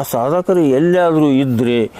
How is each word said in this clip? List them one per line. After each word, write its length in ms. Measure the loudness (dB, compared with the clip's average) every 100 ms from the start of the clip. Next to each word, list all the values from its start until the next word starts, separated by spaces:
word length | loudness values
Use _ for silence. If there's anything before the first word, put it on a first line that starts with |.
| -4
ಸಾಧಕರು 500 | -4 -2 -2 0 0
ಎಲ್ಲಿಯಾದರೂ 680 | 2 2 2 2 2 2 2
ಇದ್ದರೆ 600 | 2 0 -2 0 0 -2